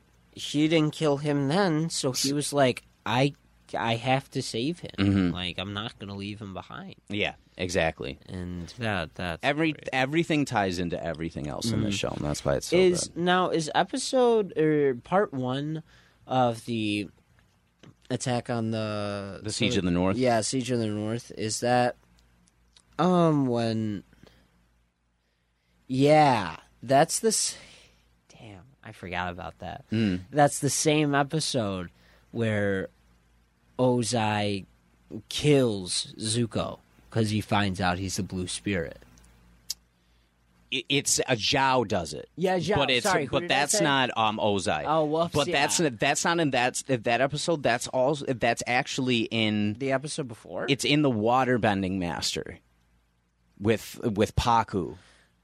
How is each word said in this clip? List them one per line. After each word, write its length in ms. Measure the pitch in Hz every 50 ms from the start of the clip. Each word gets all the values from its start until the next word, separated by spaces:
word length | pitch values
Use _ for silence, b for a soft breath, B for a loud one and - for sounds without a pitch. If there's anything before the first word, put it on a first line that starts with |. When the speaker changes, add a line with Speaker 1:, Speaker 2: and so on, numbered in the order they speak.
| _ _ _ _ _ _ -
Speaker 1:
he 340 | - - - - 143 151 156
didn't 240 | 165 160 151 151 -
kill 240 | - 160 151 143 139
him 300 | 147 151 143 143 143 135
then, 420 | 147 190 208 185 156 151 160 165
so 220 | - - - 139 123
he 200 | - - 135 143
was 200 | 147 139 - -
like, 300 | 143 139 127 113 - - - _ _ -
"I, 300 | 101 107 123 139 147 147 _ _ _ _ _ _ - -
I 200 | - 92 117 117
have 340 | 117 113 131 131 135 - -
to 120 | - 135 131
save 360 | - - 113 120 143 175 -
him. 120 | - - -
Speaker 2:
Mm-hmm. 340 | - 98 101 98 98 92 87 80
Speaker 1:
Like, 240 | 90 90 90 82 -
I'm 140 | 92 98 104
not 260 | 101 107 120 - -
gonna 160 | 107 98 101
leave 260 | 98 98 101 104 98
him 140 | 101 101 95
behind." 400 | 90 - - - - - 190 - - _ -
Speaker 2:
Yeah, 260 | 101 104 98 73 - - _ _ _
exactly. 600 | - 90 90 87 92 82 80 80 - - 65 69 - - -
Speaker 1:
And 400 | 92 92 90 87 90 87 85 80 - -
that, 360 | 120 113 104 92 82 80 -
that's 240 | - 90 87 82 80 -
Speaker 2:
Every, 300 | 131 147 147 160 165 147
Speaker 1:
great. 160 | - - - -
Speaker 2:
everything 520 | 131 131 131 151 170 165 - 170 151 143
ties 340 | - 127 110 101 95 90 87
into 240 | 90 85 85 - -
everything 460 | 82 80 76 82 85 - - 69 73
else 240 | 65 - - 113 113
in 100 | 107 110
this 140 | 104 101
Speaker 1:
Mm-hmm. 120 | 98 - -
Speaker 2:
show, 60 | -
and 100 | - -
that's 200 | 73 73 - -
why 100 | 73 69
it's 120 | 67 - -
so 80 | -
Speaker 1:
Is, 320 | 175 190 180 180 175 - -
Speaker 2:
good. 80 | -
Speaker 1:
now, 340 | 160 170 180 180 185 180 160
is 180 | - 165 160 151 -
episode, 840 | - 175 - - 269 - - - 262 247 240 233 220 208 175 -
or 380 | - 156 156 156 151 143 139 131 123 -
part 300 | - 175 190 208 - -
one 480 | 131 127 127 127 139 143 151 156 160 - b b b b b b b b -
of 360 | 127 131 127 120 113 113 -
the 420 | - 117 113 107 104 104 104 101 - - _ _ _ _ _ _ _ _ _ _ _ _ _ - - - _ _ -
attack 420 | 127 120 - 127 123 120 113 -
on 200 | 123 120 113 110
the 720 | 113 110 110 107 107 104 104 101 101 101 98 98 95 - -
Speaker 2:
The 80 | 107
Siege 280 | 104 - 120 101 - 101
of 60 | 87
the 60 | 90
North? 260 | 87 87 90 95 101
Speaker 1:
Yeah, 260 | 117 127 123 120 113 107
Siege 280 | - - 135 123 113
of 80 | 127 117
the 80 | 113
North. 460 | 107 104 104 104 107 113 120 - - -
Is 220 | - 98 110 107 -
that, 360 | - 120 123 123 123 123 - _ _ _ _ _ _ _ _ _ _ _ _ _ _ _ _ - _ _ _ -
um, 460 | 160 180 180 175 170 160 156 147 139
when, 580 | 127 120 120 117 113 113 110 110 107 104 92 - _ _ b b b b b b b b b b _ _ _ _ _ _ _ _ _ _ _ _ _ _ _ _ _ _ _ _ _ _ _ _ -
yeah, 680 | 131 131 139 143 151 151 151 143 127 110 98 82 78 - - _ _ _ -
that's 380 | 117 135 139 160 165 - -
the 80 | - 226
s-, 280 | 214 - - - - B B B B B B B B B B B B B _ _ - -
damn, 240 | - 110 101 92 82 127 - _ -
I 80 | 113 107
forgot 380 | - - 90 87 87 90 90 87
about 260 | 90 87 85 85 -
that. 260 | - 87 82 - - -
Speaker 2:
Mm. 300 | 110 110 113 104 90 90 92 -
Speaker 1:
That's 280 | 127 147 143 143 - -
the 120 | - 139
same 440 | - - - 156 151 151 151 143 143
episode 760 | 143 143 139 - 160 143 - - 131 110 101 98 92 90 85 - b b b b b b b
where 580 | - 113 117 110 107 104 101 101 98 95 92 - _ _ _ _ _ _ _ _ _ _ _ _ _ _ _ _ _ -
Ozai 880 | 127 127 123 123 117 98 120 117 107 107 107 104 104 104 101 98 87 - _ _ _ _ _ _ _ - 76 - - -
kills 880 | - - - 147 147 139 131 120 107 98 92 87 - - - - - -
Zuko 600 | 101 110 107 120 120 110 - 104 82 71 78 - _ _ _ _ - -
'cause 200 | - 117 113 107
he 100 | 107 107 95
finds 380 | - 107 101 104 101 92 87
out 180 | 98 92 90 90
he's 180 | 98 95 -
the 60 | - 95
Blue 240 | 85 - 92 92
Spirit. 520 | 180 - - - 104 101 90 80 - - - - - - - - - - _ _ - - _ _ - - - _ _ _ _ _ _ _ _ _ _ _ _ _ _ _ _ _ -
Speaker 2:
It, 160 | - 135 - -
it's, 320 | 139 139 127 - - -
uh, 120 | 139 - 131
Zhao 540 | 113 98 - - 135 135 135 131 131 120
does 280 | 101 107 95 85 78 71
it. 160 | 67 - - _
Speaker 1:
Yeah, 220 | - 170 185 185 185
Zhao. 180 | 160 156 208
Speaker 2:
But 140 | 170 143 135
it's, 140 | 131 123 117
Speaker 1:
Sorry, 220 | 208 185 170 143
who 60 | 139 147
Speaker 2:
but 80 | 139
Speaker 1:
did 120 | 175 - 135
I 60 | 131
Speaker 2:
that's 120 | 143 147 - 208
Speaker 1:
say? 60 | 180
Speaker 2:
not, 320 | 151 139 135 131 120 -
um, 220 | - 110 107 107 107
Ozai. 460 | 82 107 101 98 85 101 87 76 73
Speaker 1:
Oh, 180 | - 151 160 156
whoops, 300 | 151 151 160 170 170 -
Speaker 2:
But 140 | 147 143 127 170
that's 260 | 143 143 151 - -
Speaker 1:
yeah. 120 | 175 147
Speaker 2:
not, 80 | 123 101
that's 260 | 143 135 143 - -
not 160 | 185 170 170
in 100 | 165 143 127
that, 300 | 127 120 123 110 - -
that 340 | - 135 120 101 123 120 117
episode. 420 | 131 143 151 147 - - 170 151 127
That's 260 | 131 117 120 - -
also, 360 | - 131 127 135 156 139 139
that's 360 | - 135 113 - 120 117 - -
actually 580 | - 123 127 139 - - - 131 127 127 117 110 -
in 440 | 107 113 110 107 107 107 104 104 104 110
Speaker 1:
The 140 | 135 135 135
episode 360 | 131 139 151 - - 147 120
before? 360 | 113 - - 85 85 95 - -
Speaker 2:
It's 160 | 139 127 -
in 160 | - 147 151 151
the 80 | 139
Waterbending 880 | 123 107 107 113 120 131 131 123 127 120 101 110 101 98 95 92 95 98
Master 600 | 90 85 73 - - - - 80 - - - - _ _ _ _ _ _ _ _ _ _ _ _ _ _ _ _ _ _ _ -
with, 400 | 95 107 113 101 - - - - -
with 320 | 120 101 95 107 - -
Paku. 600 | - - 123 117 113 110 - - 98 85 62 - 92 b b b b b b b _